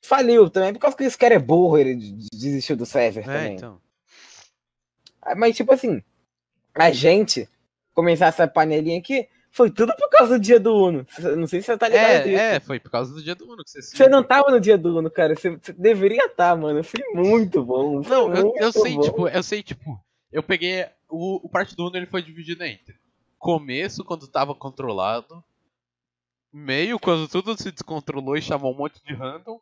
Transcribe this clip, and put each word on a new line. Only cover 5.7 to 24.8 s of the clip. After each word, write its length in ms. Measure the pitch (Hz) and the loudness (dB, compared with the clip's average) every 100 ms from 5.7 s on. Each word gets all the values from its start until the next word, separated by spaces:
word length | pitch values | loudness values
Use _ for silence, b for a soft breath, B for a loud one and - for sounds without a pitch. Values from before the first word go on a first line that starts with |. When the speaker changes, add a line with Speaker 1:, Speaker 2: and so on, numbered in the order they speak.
Speaker 1:
assim, 300 | 262 254 135 - _ _ _ _ _ _ | 2 2 -6 -8 _ _ _ _ _ _
a 160 | - 165 | 2 2
gente 580 | 135 151 190 214 - 110 _ _ _ _ | 4 2 2 2 -4 -8 _ _ _ _
começar 340 | - 170 165 170 | -2 0 4 2
essa 200 | - 165 | 2 0
panelinha 520 | - 160 151 156 170 | 2 0 0 -2 -6
aqui 300 | 175 269 220 _ _ | -4 -6 -6 _ _
foi 200 | - 233 | 0 0
tudo 220 | - 226 - | 2 -2 0
por 120 | 587 | 4
causa 280 | 311 240 247 | 4 6 2
do 40 | |
dia 160 | 196 240 | 4 4
do 160 | 202 220 | 4 2
Uno. 300 | 185 160 131 | 2 0 -10
Cê, 260 | - 165 | -10 -6
não 120 | 151 165 | -4 -4
sei 140 | 175 | -6
se 60 | - | -6
você 120 | 220 | -4
tá 100 | 226 | 0
ligado 160 | 226 226 | 2 4
Speaker 2:
É, 120 | 208 | 2
Speaker 1:
disso. 140 | - 190 | 2 0
Speaker 2:
é, 220 | 220 170 | 0 -2
foi 180 | - 127 | -4 -12
por 120 | - | -6
causa 220 | 123 127 | -6 -6
do 80 | 147 | -12
dia 120 | 156 | -14
do 160 | 180 - | -14 -14
Uno 140 | 233 | -20
que 60 | 156 | -20
você 100 | 147 | -20
se 140 | - - | -20 6
Speaker 1:
Você 100 | 262 | 6
não 160 | 269 | 6
tava 280 | - 277 277 | 4 4 4
no 100 | 254 | 4
dia 160 | 196 202 | 4 4
do 220 | 165 165 | 4 -2
Uno, 120 | 160 | -4
cara. 240 | 160 160 | 0 0
Você, 160 | 156 185 170 | 0 -4 -8
você 160 | - | -16
deveria 560 | 175 196 214 196 226 277 | -2 0 2 2 2 -2
tá, 260 | - 175 | 0 0
mano. 300 | 170 151 147 | 2 0 -4
Foi 160 | 165 226 494 | -6 -10 -8
muito 500 | 190 185 226 208 175 | -2 2 2 2 -2
bom. 380 | 120 127 143 143 | -2 -2 -2 -4
Foi 100 | 143 262 | -2 0
Speaker 2:
Não, 120 | 240 | 2
eu, 20 | 180 | 2
eu 80 | |
Speaker 1:
muito 280 | 202 240 220 220 | 0 0 -2 0
Speaker 2:
sei, 120 | 214 | 0
Speaker 1:
bom. 60 | 147 | 0
Speaker 2:
tipo, 280 | 147 151 175 | -2 0 -4
eu 140 | 185 | -4
sei, 200 | 170 214 | -6 -10
tipo, 360 | - - 147 113 _ _ _ | -10 -16 -14 -18 _ _ _
eu 120 | - | -10
peguei 420 | 156 180 175 185 175 _ _ | -6 -4 -4 -6 -8 _ _
o, 380 | 160 180 190 170 | -10 -8 -8 -6
o 20 | |
parte 260 | 180 196 | -6 -6
do 120 | - 175 | -8 -8
Uno, 80 | 180 | -8
ele 100 | 180 | -8
foi 160 | 185 | -10
dividido 400 | 160 160 156 170 | -10 -18 -16 -12
entre 320 | 170 101 _ - _ _ _ _ | -12 -14 _ -20 _ _ _ _
começo, 680 | - 165 143 127 185 - | -4 -4 -4 -8 -8 -10
quando 240 | 190 165 139 | -12 -12 -8
tava 260 | 147 139 | -6 -4
controlado, 880 | 143 139 131 | -6 -14 -12